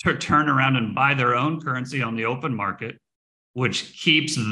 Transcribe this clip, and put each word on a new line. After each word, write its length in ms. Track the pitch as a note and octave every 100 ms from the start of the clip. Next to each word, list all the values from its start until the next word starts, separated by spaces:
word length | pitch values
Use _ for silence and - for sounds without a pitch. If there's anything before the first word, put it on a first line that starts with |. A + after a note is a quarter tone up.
to 140 | - -
turn 340 | - D3 D3+
around 260 | C3+ C3+ B2+
and 180 | A2
buy 200 | A#2 C#3
their 200 | C#3 B2
own 260 | B2 D3 D#3+
currency 420 | C#3+ B2+ B2+ C#3+
on 120 | A2+
the 120 | A2+ A2+
open 280 | C3 D3+
market, 440 | A2 G2 F#2 A2+ - _ _ _ _ _
which 440 | B2 C3 - - -
keeps 380 | E3+ D#3 C#3+ C3 G#2+